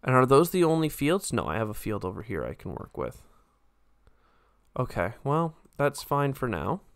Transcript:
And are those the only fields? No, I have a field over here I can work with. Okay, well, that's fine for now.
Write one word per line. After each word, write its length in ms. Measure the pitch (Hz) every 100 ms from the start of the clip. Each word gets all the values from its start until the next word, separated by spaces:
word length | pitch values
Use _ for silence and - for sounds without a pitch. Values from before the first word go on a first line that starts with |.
And 100 | -
are 120 | 127 127
those 260 | 139 170
the 120 | 185
only 260 | 170 160 160
fields? 440 | - 143 185 -
No, 140 | 110 69
I 80 | 80
have 140 | 110
a 40 |
field 320 | 107 - 104 92
over 160 | 85
here 240 | 92 87 60
I 80 |
can 220 | - - 78
work 220 | - -
with. 260 | 62 - - _ _ _ _ _ _ _ _ _ _ _ _ _ _ -
Okay, 360 | 123 - 92 110
well, 320 | 135 151 165 - _ -
that's 260 | 143 147
fine 300 | - 143 143
for 140 | 135 127
now. 340 | 92 80 175 -